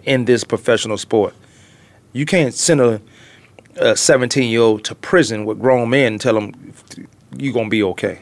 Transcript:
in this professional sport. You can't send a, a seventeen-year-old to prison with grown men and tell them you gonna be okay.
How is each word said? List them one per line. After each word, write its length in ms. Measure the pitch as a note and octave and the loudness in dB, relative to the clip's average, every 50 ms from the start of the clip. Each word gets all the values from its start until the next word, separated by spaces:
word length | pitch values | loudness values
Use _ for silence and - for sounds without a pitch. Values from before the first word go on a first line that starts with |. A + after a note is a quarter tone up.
| - | -4
in 220 | C3 C3+ B2+ A#2+ | -2 -2 0 2
this 180 | A#2+ B2 A2+ - | 2 2 0 0
professional 540 | - A#2 G#2 - - A#2 G#2+ - A2+ G#2+ | -2 -6 -4 0 0 0 0 0 -4 -6
sport. 360 | F#2 - - A#2 A2 G2+ F2 - _ _ _ _ _ - _ _ _ _ _ _ _ _ _ | -8 -4 0 0 2 2 0 -2 _ _ _ _ _ -20 _ _ _ _ _ _ _ _ _
You 140 | - B2 D3 | -8 -8 -4
can't 280 | - G3 F3+ D3+ B2 A2 | 0 0 0 0 0 -2
send 280 | - - - E3 C#3+ | -2 0 2 2 4
a, 200 | B2+ A#2+ A2+ G#2 - - _ - - - - - _ _ _ - - _ - | 4 2 2 -2 -6 -14 _ -20 -20 -20 -20 -20 _ _ _ -20 -20 _ -6
a 180 | - - A#2 G#2+ | -2 0 0 0
seventeen-year-old 880 | - - - D3+ C3 B2 A#2+ - C#3 B2+ A#2 A2+ A#2 A#2 A2+ G#2+ G#2 - | 2 2 2 2 2 2 0 -2 -2 -2 0 2 2 4 4 2 0 -4
to 120 | - - | -10 -12
prison 500 | - - - - F3+ D3 G#2+ A2+ G#2+ G#2+ | -12 -6 0 2 2 2 2 -2 -6 -4
with 160 | A2 G#2+ G#2 | -6 -4 -2
grown 280 | A2 C3 C3 B2 A#2+ A2+ | 2 2 2 2 2 2
men 240 | B2+ C#3+ C3+ A#2 A2 | 2 2 2 0 0
and 80 | G#2+ | -2
tell 120 | - B2 A2 | 0 0 0
them 180 | A2 G#2 G2+ - - - - - - - - - - - - _ _ _ - - | 0 -2 -4 -10 -16 -20 -20 -20 -20 -20 -20 -20 -20 -20 -20 _ _ _ -18 -12
you 160 | B2+ C#3 C3+ A2+ | -10 -6 -4 -4
gonna 160 | A#2+ A2 G#2+ | -4 -4 -2
be 140 | G#2+ G#2+ G2+ | -2 0 0
okay. 360 | F#2+ F2 - - G2 F2 - | -2 -2 -4 -6 -6 -6 -8